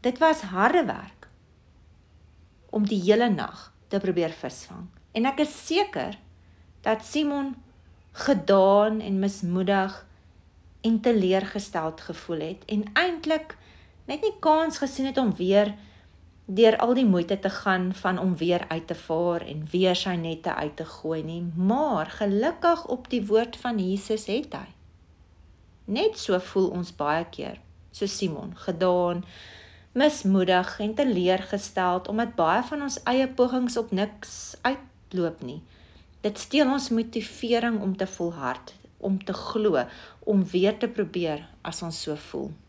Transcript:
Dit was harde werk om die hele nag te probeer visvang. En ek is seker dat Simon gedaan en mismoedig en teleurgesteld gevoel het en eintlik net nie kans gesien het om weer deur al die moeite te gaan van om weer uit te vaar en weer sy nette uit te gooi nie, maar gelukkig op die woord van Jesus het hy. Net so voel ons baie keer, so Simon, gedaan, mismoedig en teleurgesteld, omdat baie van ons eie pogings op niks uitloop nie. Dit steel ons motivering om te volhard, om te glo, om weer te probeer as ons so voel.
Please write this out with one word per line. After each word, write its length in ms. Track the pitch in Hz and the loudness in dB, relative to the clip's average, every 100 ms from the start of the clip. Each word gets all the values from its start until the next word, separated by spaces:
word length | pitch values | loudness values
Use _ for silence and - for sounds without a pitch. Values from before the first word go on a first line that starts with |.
| 247 | -2
Dit 140 | 247 | 2
was 220 | 320 311 196 | 2 2 -2
harde 320 | 185 220 349 240 | 2 4 4 0
werk 440 | - - - - _ _ _ _ - - - _ - - _ - _ - | -4 -10 -18 -20 _ _ _ _ -20 -20 -20 _ -20 -20 _ -20 _ -6
om 160 | 220 202 | 0 2
die 140 | 208 | 2
hele 280 | 175 214 240 | 4 4 4
nag 400 | 180 - - - _ _ | 2 -2 -10 -20 _ _
te 120 | 196 | -4
probeer 320 | 190 175 165 165 | 0 0 -2 -4
visvang. 500 | 131 - - 175 175 - _ 220 | -10 -10 -16 -16 -16 -18 _ -2
En 80 | 247 | -2
ek 160 | 269 302 | 0 -2
is 80 | - - | -2 -2
seker 540 | 339 403 156 - 208 - - - - - - - | 0 0 -2 -6 -10 -18 -20 -20 -20 -20 -8 -2
dat 200 | 220 - | -2 -2
Simon 500 | 294 294 285 277 247 - _ - - _ - - | -2 -2 -2 -4 -8 -16 _ -20 -20 _ -6 0
gedaan 720 | 226 - 196 190 202 208 220 | 2 6 6 8 6 4 0
en 180 | 208 190 | -2 0
mismoedig 760 | 196 196 175 180 185 196 190 - - - - - _ _ - - 226 | 0 -2 -2 0 2 2 0 -6 -18 -20 -20 -20 _ _ -20 -6 0
en 160 | 226 | 2
teleurgesteld 1000 | 240 226 185 190 190 208 202 175 160 160 - | 4 4 4 2 0 -8 -6 -4 -4 -6 -12
gevoel 380 | 170 - 165 156 | -12 -6 -6 -6
het 160 | 190 - | -10 -4
en 160 | 214 208 | -4 0
eintlik 640 | - 359 330 311 311 311 - - - - _ - | 0 0 -2 -2 -2 -2 -18 -20 -20 -20 _ -10
net 160 | 294 | -4
nie 140 | 440 415 | -4 0
kans 340 | 320 311 320 - | 2 4 2 -2
gesien 260 | 269 - 269 | -6 -2 -2
het 80 | 269 | 0
om 160 | 247 175 | 0 0
weer 380 | 180 196 208 202 - - - - - _ - | 4 4 4 -2 -16 -20 -20 -20 -20 _ -6
deur 300 | 190 226 220 | 6 6 6
al 140 | 226 247 | 4 4
die 100 | 247 | 6
moeite 300 | 180 170 196 | 4 2 0
te 100 | 190 | -2
gaan 400 | - 202 185 185 | -2 0 0 0
van 260 | 185 196 180 | -2 -2 0
om 180 | 190 165 | 0 0
weer 260 | 170 175 - | 0 0 0
uit 200 | 160 160 | -8 -6
te 80 | 165 | -10
vaar 480 | - 165 175 170 | -4 0 0 0
en 240 | - 156 151 | -4 -10 -4
weer 240 | 180 185 180 | 2 2 2
sy 200 | 190 180 | 0 -2
nette 380 | 165 160 175 - | -4 -4 -4 -4
uit 200 | 151 147 | -6 -6
te 100 | 160 | -12
gooi 380 | - 160 160 | -8 -4 -4
nie, 180 | 156 165 175 165 | -4 -6 -6 0
maar 520 | 185 247 302 196 156 | 2 2 2 0 -4
gelukkig 800 | - 208 202 269 330 339 330 - | -2 0 2 0 2 2 2 0
op 220 | 254 - | -6 -2
die 140 | 247 202 | -4 2
woord 300 | 220 240 - | 2 2 -6
van 200 | 247 226 | -4 -2
Jesus 460 | 185 196 - 220 - | 0 -2 -2 -6 -2
het 240 | 220 - - | -4 -4 -12
hy. 120 | - - - _ _ _ - _ - - - _ - | -14 -20 -20 _ _ _ -20 _ -20 -20 -20 _ -6
Net 300 | 220 427 427 | 0 0 0
so 200 | - 185 | 0 0
voel 300 | 185 196 190 | 2 0 2
ons 220 | 180 175 - | 0 -6 -4
baie 300 | 147 160 170 | 0 0 -2
keer, 280 | - 139 - - - - | -8 -10 -12 -18 -20 -20
so 160 | - 196 | -6 -4
Simon, 460 | - 190 147 - 175 | -2 -4 -4 -10 -10
gedaan, 680 | - 165 185 180 175 175 180 - - - - - - | -8 0 2 4 2 -2 -8 -16 -20 -20 -20 -20 -8
mismoedig 800 | 240 294 294 190 190 185 180 185 - | 2 2 4 2 4 6 4 2 -4
en 140 | 208 220 | -4 0
teleurgesteld, 1120 | 269 185 180 185 - 202 - - 180 180 180 | 2 4 4 2 0 -6 -4 -2 0 0 -2
omdat 280 | 214 233 - | -4 -2 0
baie 240 | 160 190 247 | 2 2 0
van 180 | 302 285 | -6 -6
ons 120 | - | -4
eie 240 | - 254 262 | 0 0 0
pogings 480 | 262 247 254 247 233 | 2 2 2 0 -2
op 140 | 220 | -2
niks 640 | 190 208 - - - - - | -2 -2 -6 -16 -14 -14 -2
uitloop 800 | 247 269 - _ _ 185 170 165 | -2 -2 -8 _ _ -2 -2 -4
nie. 160 | 120 147 - - - - - - | -12 -12 -16 -20 -20 -20 -20 -6
Dit 160 | 208 208 | -6 -6
steel 320 | - 277 277 | -2 2 2
ons 180 | 277 269 226 | 2 0 -2
motivering 840 | 226 226 202 - 233 233 233 220 | -2 -6 -8 -8 0 0 2 -2
om 140 | 196 190 | -2 -2
te 100 | 185 | -4
volhard, 640 | - 170 165 127 127 - - - _ | -4 -6 -4 -6 -6 -12 -20 -20 _
om 160 | 196 190 | -4 -4
te 160 | - 185 | -4 -8
glo, 480 | - 220 214 151 120 - - - | -4 0 2 2 0 -8 -20 -10
om 240 | - 202 185 180 | 0 2 2 2
weer 240 | 190 214 | 2 2
te 80 | 233 | -4
probeer 560 | - 175 180 170 147 - - | -2 -4 -2 -4 -4 -8 -14
as 220 | - - | -12 -8
ons 180 | 170 160 - | -8 -8 -8
so 80 | 151 - | -8 -8
voel. 180 | 147 - 156 | -8 -8 -12